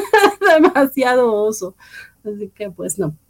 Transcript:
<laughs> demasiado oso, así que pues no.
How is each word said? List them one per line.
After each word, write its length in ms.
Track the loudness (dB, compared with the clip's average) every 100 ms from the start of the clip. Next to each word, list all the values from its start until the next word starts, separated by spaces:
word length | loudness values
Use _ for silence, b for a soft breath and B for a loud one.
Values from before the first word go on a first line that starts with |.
| 4
<laughs> 400 | 2 2 2 2
demasiado 800 | 4 4 2 -2 0 0 2 2
oso, 420 | 0 -2 -4 -10 -14 B B B _ -14
así 260 | -12 -14
que 160 | -12 -14
pues 300 | -10 -10 -6
no. 160 | -8 -8 _